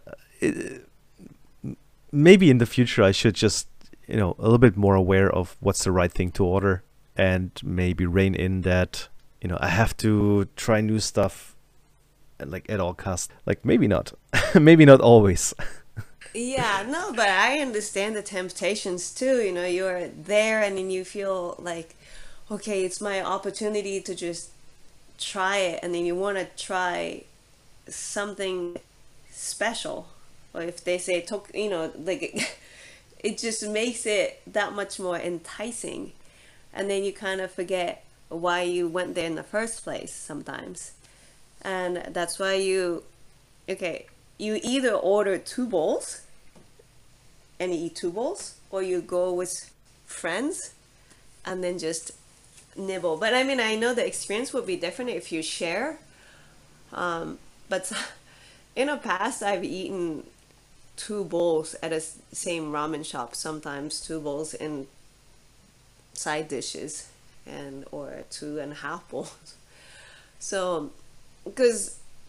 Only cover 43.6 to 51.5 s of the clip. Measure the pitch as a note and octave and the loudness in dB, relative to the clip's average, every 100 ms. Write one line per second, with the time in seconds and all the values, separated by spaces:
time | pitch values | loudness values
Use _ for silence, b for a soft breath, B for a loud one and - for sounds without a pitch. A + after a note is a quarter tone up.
43.6 | - F#3+ F3 D3 - - _ - G#3+ G#3+ | -10 -6 -6 -8 -14 -20 _ -10 -6 -4
44.6 | A#3 C4 B3+ G3+ F3 G#3 G3 F3+ - - | -2 0 2 2 2 2 2 -2 -4 -6
45.6 | A#3+ F3 E3+ D4 - - - - - - | -2 0 0 -2 -6 -14 -18 -20 -20 -20
46.6 | - - - - - - - - - - | -20 -20 -20 -20 -20 -20 -20 -20 -18 -8
47.6 | F3+ E3+ E3 - F3 F#3+ C#4+ G4+ - - | -4 -4 -6 -6 -6 -4 -4 -6 -12 -18
48.6 | - F#3+ F#3+ F3+ - F3+ F#3 F3+ F3+ - | -8 -6 -2 -4 -2 -2 0 -2 -4 -8
49.6 | - - _ _ - - E3+ F#3 D4 - | -12 -20 _ _ -18 -8 -4 -4 -4 -6
50.6 | - - _ _ b b b - - | -12 -18 _ _ b b b -16 -10